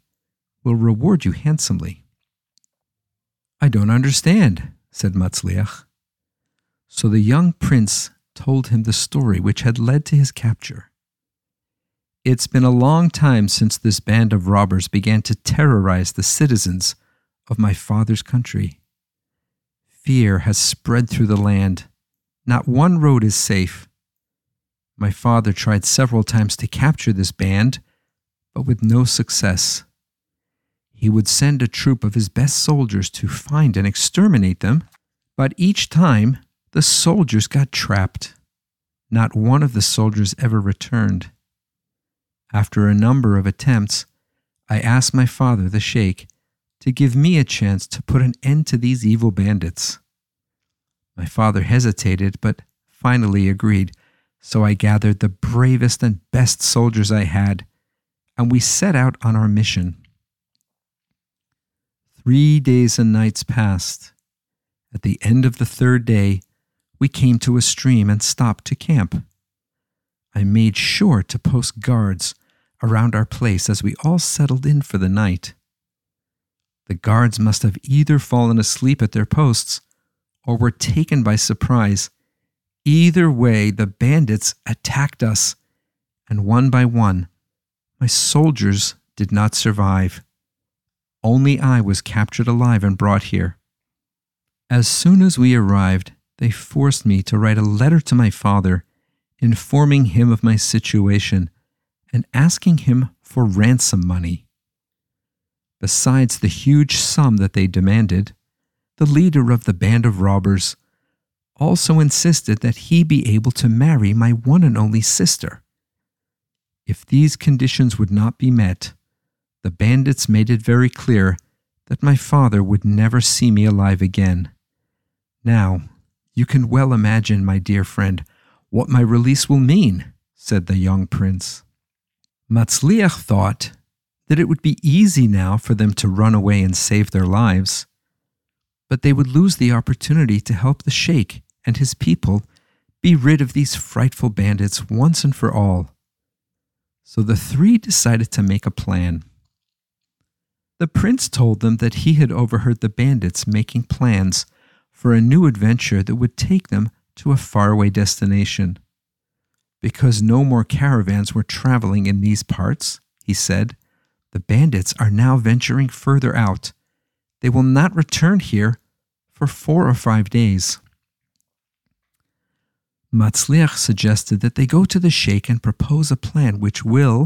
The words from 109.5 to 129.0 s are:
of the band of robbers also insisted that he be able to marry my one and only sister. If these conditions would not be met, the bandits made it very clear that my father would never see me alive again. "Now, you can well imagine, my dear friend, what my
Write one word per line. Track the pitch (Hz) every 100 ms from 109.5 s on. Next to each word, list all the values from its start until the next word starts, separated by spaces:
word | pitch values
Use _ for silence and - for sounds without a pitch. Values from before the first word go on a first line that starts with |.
of | 120
the | -
band | 87 104 117 117
of | 95
robbers | 98 98 98 98 - - _ _ _ _ _ _ _ _
also | 156 180 - 160
insisted | 147 - 170 160 - 107
that | 117 117 -
he | 170
be | 160 143 117
able | 107 120
to | - 123
marry | 113 151 147 101
my | 110 117
one | 117 120 170
and | 160 110
only | 107 113
sister. | 110 - 185 - - - _ _ _ _ _ _ _ _ _ _ _ _ -
If | - -
these | 135 151 -
conditions | - 131 131 - 127 -
would | 101
not | 101 110 -
be | 131
met, | 123 95 92 - - _ _ _ _ _ _
the | 98
bandits | 85 107 127 135 135 -
made | 107 107
it | 117
very | 110 120 127
clear | - - 110 92 87 _ _ _ _ _
that | -
my | 143 139
father | - 143 127 104
would | 95 98
never | 104 104 110 123
see | - - 123
me | 104 107
alive | 101 98 92
again. | 95 92 95 90 82 _ _ _ _ _ _ _ _ _
"Now, | 117 113 95 92 - _ _ _ _
you | - 120
can | 131 117
well | 123 135
imagine, | 117 107 110 104 104 95
my | 95
dear | 92 101
friend, | 92 - 98 92 - _ _ _ _
what | 107 123
my | 127